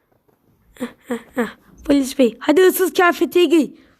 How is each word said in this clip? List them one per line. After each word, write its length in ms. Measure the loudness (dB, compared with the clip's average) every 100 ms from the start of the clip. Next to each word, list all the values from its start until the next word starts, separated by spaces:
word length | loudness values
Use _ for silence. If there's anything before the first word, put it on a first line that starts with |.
| _ _ _ _ _ _ _ -16 -16 -14 -12 -12 -10 -8 -8 -12 _ -10 -2
Polis 340 | -2 -2 0
bey. 180 | -2 -2
Hadi 220 | -2 2
hırsız 320 | 2 2 -2
kıyafeti 560 | 0 0 0 -2 0 2
giy. 220 | 2 0 -8 _